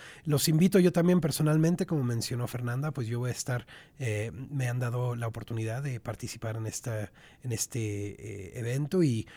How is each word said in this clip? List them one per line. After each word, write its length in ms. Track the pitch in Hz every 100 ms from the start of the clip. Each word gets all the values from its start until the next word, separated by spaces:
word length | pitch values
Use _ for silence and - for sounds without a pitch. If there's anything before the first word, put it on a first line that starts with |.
| - -
los 240 | - 147 -
invito 320 | 156 185 196
yo 140 | 180
también 260 | 170 170 180
personalmente, 680 | 156 - 151 156 160 175 175
como 200 | 156 123
mencionó 420 | 117 - 120 120
Fernanda, 440 | 120 120 123 151
pues 160 | 143 113
yo 120 | 120
voy 120 | 123
a 20 |
estar, 340 | - - 123 - - - -
eh, 320 | 120 104 113
me 360 | 135 135 143 123
han 100 | 123
dado 340 | 123 123 123 120
la 100 | 113
oportunidad 560 | 110 110 117 110 117
de 160 | 143 120
participar 560 | - 107 120 - 113 113
en 120 | 110
esta, 440 | - - 110 101 - - -
en 80 | 127
este, 300 | 110 - 120
eh, 760 | 110 101 101 - 104 101 92 -
evento 460 | 117 131 147 185
y, 240 | 156 110 -